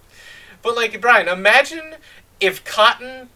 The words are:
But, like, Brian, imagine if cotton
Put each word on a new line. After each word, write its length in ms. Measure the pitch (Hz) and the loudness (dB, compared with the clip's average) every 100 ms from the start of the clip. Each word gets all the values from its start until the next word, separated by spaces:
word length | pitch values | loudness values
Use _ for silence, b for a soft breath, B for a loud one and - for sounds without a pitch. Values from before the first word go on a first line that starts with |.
| _ B B B B - | _ B B B B -10
But, 120 | 233 233 | -6 -2
like, 260 | 220 220 | -4 -2
Brian, 260 | 233 226 170 | 2 2 2
imagine 680 | 180 202 254 285 330 311 320 b b _ - | 0 2 4 2 -6 -16 -20 b b _ -4
if 240 | 190 - | -4 -4
cotton 640 | - - 214 226 247 262 247 | -6 0 2 0 -8 -18 -20